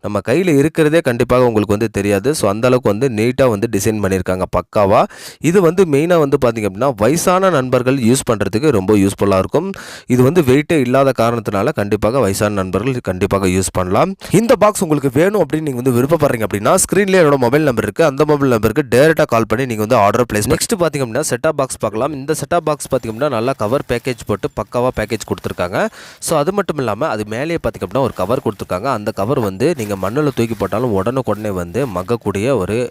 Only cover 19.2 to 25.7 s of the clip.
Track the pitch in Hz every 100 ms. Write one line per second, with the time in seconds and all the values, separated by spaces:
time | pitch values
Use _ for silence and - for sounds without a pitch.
19.2 | 151 117 110 113 131 110 107 123 101 113
20.2 | 120 107 107 156 - 214 165 143 127 113
21.2 | 156 120 156 147 131 - 110 107 135 147
22.2 | 139 151 139 175 156 147 - 131 113 110
23.2 | 143 117 117 135 104 135 - 120 135 127
24.2 | - 101 147 - 107 127 127 123 107 113
25.2 | - 95 98 95 90